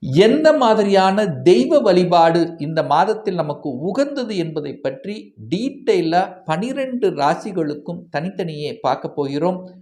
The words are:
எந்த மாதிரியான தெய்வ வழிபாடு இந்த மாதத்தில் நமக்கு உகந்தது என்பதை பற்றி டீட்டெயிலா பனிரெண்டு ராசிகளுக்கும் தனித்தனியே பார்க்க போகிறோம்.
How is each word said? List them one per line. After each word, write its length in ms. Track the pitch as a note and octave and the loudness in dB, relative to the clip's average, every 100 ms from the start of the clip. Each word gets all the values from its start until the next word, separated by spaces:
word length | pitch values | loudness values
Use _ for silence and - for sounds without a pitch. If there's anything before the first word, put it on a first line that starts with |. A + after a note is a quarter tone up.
எந்த 500 | - C#3 G#3+ C#4+ D#4 | 0 4 6 6 4
மாதிரியான 720 | D#4 A#3+ A3 G3+ G3 F#3+ G3 G#3 | 4 4 2 4 4 4 2 0
தெய்வ 520 | C3+ C3 G#3 C4+ D4+ | 0 4 4 4 2
வழிபாடு 760 | G#3+ F3+ F3 F3 E3 E3+ E3 - | 4 4 4 4 4 4 0 -4
இந்த 240 | D3 D#3+ | -6 -4
மாதத்தில் 520 | C#3 C#3+ G3 G#3+ - | 0 2 2 -2 -4
நமக்கு 440 | F3+ D3+ C#3+ D3+ C#3+ | -4 -4 -6 -8 -6
உகந்தது 580 | E3+ G3+ C#4 C#4 A#3 G3+ | -4 -2 -2 -4 -6 -4
என்பதை 360 | D#3+ D#3 C#3+ | -6 -6 -8
பற்றி 600 | C3+ C3+ C3 F#3+ G#3+ - - G#2+ | -8 -8 -8 -10 -12 -14 -20 -8
டீட்டெயிலா 720 | F3 B3+ - - F#3+ E3 E3+ G3 - | -6 -4 -4 0 0 2 0 0 -4
பனிரெண்டு 680 | - D#3+ A#3 C4+ C4 B3 F#3+ | -6 -4 -4 -4 -6 -2 -2
ராசிகளுக்கும் 920 | D3+ C#3+ E3+ A3+ F3+ D3+ D3 - F3 - | 0 0 0 -4 -6 -6 -6 -10 -14 -10
தனித்தனியே 680 | - F3 F#3+ E3+ D3+ D3 A#2 | -8 -6 -6 -8 -8 -8 -4
பார்க்க 280 | C3+ C3+ D#3+ | -2 -2 -4
போகிறோம். 500 | D#3 C#3 C#3+ E3+ F#3 - - | -6 -4 -2 -2 -2 -8 -20